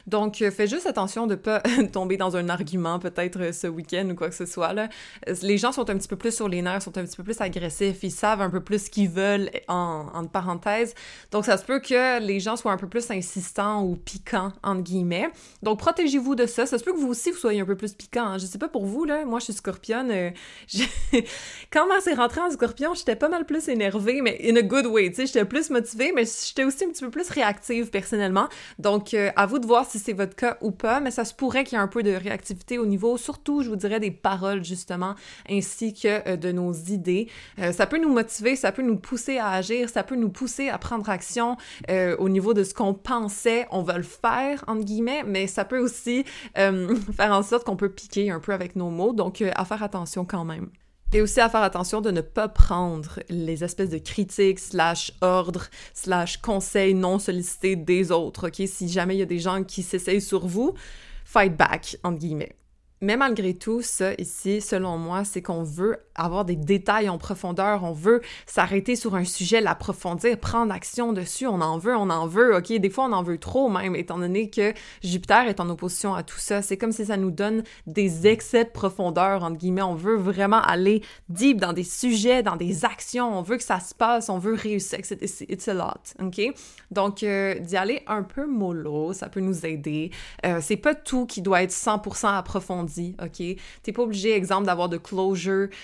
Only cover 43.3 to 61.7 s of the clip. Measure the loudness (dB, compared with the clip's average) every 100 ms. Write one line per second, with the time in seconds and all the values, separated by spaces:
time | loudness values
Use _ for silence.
43.3 | -2 0 0 0 -2 -2 -2 -4 -2 0
44.3 | 0 0 -4 -4 -4 -4 -2 -2 -2 -2
45.3 | -2 -2 -2 -2 0 0 -2 -2 -2 -2
46.3 | -6 -6 2 4 4 0 0 -2 0 4
47.3 | 4 4 0 0 -2 -2 -4 -8 -2 -2
48.3 | -2 -4 -4 -4 -4 -4 0 0 2 0
49.3 | 0 -2 -2 -4 -4 -6 -6 -6 -6 -4
50.3 | -4 -6 -8 -10 -14 _ _ 2 4 4
51.3 | 6 6 6 2 0 -2 -2 0 0 -2
52.3 | -2 4 10 10 8 0 -2 -8 -12 -8
53.3 | -4 -4 -4 -4 -2 -2 -4 -6 -4 -2
54.3 | 4 4 2 -2 2 2 0 -6 0 2
55.3 | 2 0 -4 -8 -16 -18 -10 -2 0 0
56.3 | -4 -2 -2 0 2 4 4 4 2 0
57.3 | -2 -4 -2 -2 0 2 2 4 2 0
58.3 | -6 -6 -4 -6 -4 -2 0 0 0 0
59.3 | -2 0 -2 -4 -6 -4 -4 0 0 2
60.3 | 0 0 0 0 -2 -8 -18 -16 -16 0
61.3 | 4 4 4 2